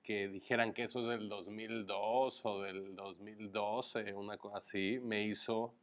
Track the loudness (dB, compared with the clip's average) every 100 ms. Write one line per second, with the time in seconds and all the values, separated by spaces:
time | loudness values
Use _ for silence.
0 | -2 0 0 -4 2 4 4 2 -2 0
1 | 0 0 -2 -4 -6 -6 -4 -2 0 2
2 | 4 4 4 2 0 0 -2 -4 -6 -8
3 | -8 -10 -12 -8 -4 0 2 0 0 -2
4 | -2 -4 -4 -6 -6 -8 -2 2 2 2
5 | 2 2 2 0 0 2 0 -4